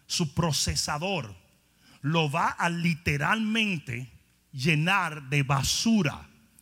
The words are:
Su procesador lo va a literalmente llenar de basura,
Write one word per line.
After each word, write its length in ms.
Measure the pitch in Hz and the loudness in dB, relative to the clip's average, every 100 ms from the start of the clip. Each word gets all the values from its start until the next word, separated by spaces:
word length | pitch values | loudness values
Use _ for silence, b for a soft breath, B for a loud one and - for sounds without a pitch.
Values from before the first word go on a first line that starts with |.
| b | b
Su 280 | - 160 | -4 -2
procesador 1000 | - 165 139 - 147 - 151 185 180 113 95 _ _ _ B B B | 0 -2 0 -2 -2 -2 -4 -4 -4 -6 -14 _ _ _ B B B
lo 280 | 139 165 156 | 0 2 2
va 180 | 160 220 | 2 -2
a 200 | - 175 | 0 -2
literalmente 1400 | 170 170 156 - 143 156 214 214 226 214 170 - 120 127 - _ _ _ | 2 0 0 0 0 2 0 0 0 0 -2 -6 -10 -10 -16 _ _ _
llenar 720 | 139 135 151 165 196 170 151 | -4 2 2 4 2 0 -6
de 180 | 131 143 | -2 0
basura, 840 | 135 139 131 - 233 220 147 - - - _ _ | 2 2 0 0 2 4 2 -2 -16 -20 _ _